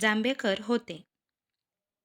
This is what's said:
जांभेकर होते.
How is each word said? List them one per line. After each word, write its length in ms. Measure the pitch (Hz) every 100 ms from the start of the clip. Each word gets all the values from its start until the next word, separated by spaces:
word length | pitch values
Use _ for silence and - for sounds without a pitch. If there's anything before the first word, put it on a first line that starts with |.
जांभेकर 600 | 214 214 233 269 214 196
होते. 420 | 214 233 233 165 - _ _ _ _ _ _ _ _ _